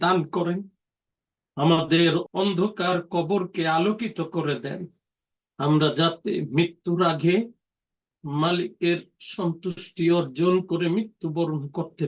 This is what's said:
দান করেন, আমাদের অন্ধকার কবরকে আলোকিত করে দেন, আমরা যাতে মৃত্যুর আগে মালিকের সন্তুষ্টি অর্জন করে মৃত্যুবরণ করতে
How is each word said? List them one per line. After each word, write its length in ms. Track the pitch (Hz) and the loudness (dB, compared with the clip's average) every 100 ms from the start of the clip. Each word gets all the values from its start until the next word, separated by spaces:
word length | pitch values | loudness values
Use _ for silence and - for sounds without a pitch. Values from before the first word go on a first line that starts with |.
দান 160 | 175 185 147 | 2 2 0
করেন, 260 | 175 175 185 196 _ _ _ _ _ _ _ _ - | -2 -2 -4 -8 _ _ _ _ _ _ _ _ 0
আমাদের 540 | 151 165 - 165 170 160 - 180 | 4 4 4 2 4 2 -2 -2
অন্ধকার 560 | 202 175 208 - 175 180 - | 0 0 0 0 -2 -2 -2
কবরকে 480 | 175 156 196 175 - 160 160 | -4 0 -2 -2 -2 0 2
আলোকিত 420 | 196 214 226 - 160 | 2 0 -4 -6 -6
করে 220 | 170 147 131 | -2 -2 -4
দেন, 160 | 139 - 170 _ _ _ _ _ _ - | -6 -10 -12 _ _ _ _ _ _ -4
আমরা 300 | 143 151 151 139 | 2 4 2 2
যাতে 320 | 165 - 214 - 151 139 | 0 -2 -4 -4 -2 0
মৃত্যুর 440 | 175 - 180 175 170 | 0 -2 -4 0 2
আগে 240 | 151 160 190 233 - _ _ _ _ _ _ | 2 2 2 0 -8 _ _ _ _ _ _
মালিকের 760 | 151 143 165 175 - - 170 170 - - - | -6 -2 0 0 -4 -2 0 0 -4 -20 -14
সন্তুষ্টি 680 | - 175 165 185 170 - - 165 170 | -4 -4 -4 -8 -10 -10 0 2 2
অর্জন 360 | 151 131 175 185 180 | 0 0 2 2 0
করে 160 | 170 170 190 | -2 0 0
মৃত্যুবরণ 680 | 220 _ 160 151 165 156 139 165 | -4 _ -6 -2 -2 -2 -6 -6
করতে 300 | 165 - | -8 -6